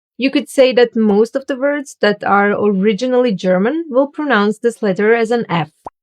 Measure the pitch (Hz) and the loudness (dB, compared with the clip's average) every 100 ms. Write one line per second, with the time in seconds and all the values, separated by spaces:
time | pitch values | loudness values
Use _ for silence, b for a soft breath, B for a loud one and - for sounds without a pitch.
0 | _ - 262 285 226 - 262 240 240 233 | _ -4 -2 -2 -2 2 4 4 2 2
1 | 220 202 226 269 269 269 277 294 277 - | 2 2 0 -2 -6 -4 -2 -2 -6 -4
2 | 208 202 - 196 202 208 208 196 196 202 | -2 -2 0 0 0 0 0 0 0 0
3 | 254 247 247 190 190 180 202 311 339 247 | 0 0 0 0 0 0 0 -2 -2 0
4 | 277 - 302 226 208 214 240 226 214 185 | -2 -2 -2 0 0 -2 -4 -2 -4 0
5 | 208 233 226 240 220 170 151 _ - - | 0 2 0 -2 -2 -4 -6 _ -20 -20